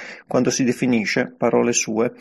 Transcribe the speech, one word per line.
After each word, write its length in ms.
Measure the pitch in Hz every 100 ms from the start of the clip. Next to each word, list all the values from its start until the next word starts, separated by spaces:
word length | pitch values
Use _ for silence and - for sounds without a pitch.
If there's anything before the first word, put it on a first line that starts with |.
| - - -
quando 240 | 131 127
si 120 | 123
definisce, 720 | 123 123 127 117 98 131 123 -
parole 380 | 120 120 120
sue, 400 | 120 - 110 120 -